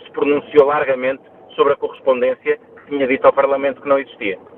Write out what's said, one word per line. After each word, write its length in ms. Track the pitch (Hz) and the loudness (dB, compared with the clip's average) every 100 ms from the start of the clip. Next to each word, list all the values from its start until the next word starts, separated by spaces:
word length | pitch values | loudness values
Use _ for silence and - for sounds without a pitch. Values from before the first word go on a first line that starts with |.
| - | -12
se 60 | |
pronunciou 560 | - 143 147 - 147 139 | -4 0 -2 0 4 4
largamente 560 | 147 135 127 131 135 - - - - | 2 -2 -2 -4 -6 -10 -20 -8 -2
sobre 180 | 143 | 0
a 20 | 143 | 0
correspondência 800 | - - 135 127 127 123 151 147 | -6 -4 -2 0 0 -2 -4 -6
que 340 | - - - | -8 -20 -8
tinha 160 | 143 127 | -4 -2
dito 180 | 135 139 | 2 2
ao 80 | |
Parlamento 480 | 143 135 139 139 127 | 2 2 0 -4 -4
que 80 | 143 | -2
não 80 | 139 | -2
existia. 400 | 135 - 104 90 - | -2 -8 -8 -8 -12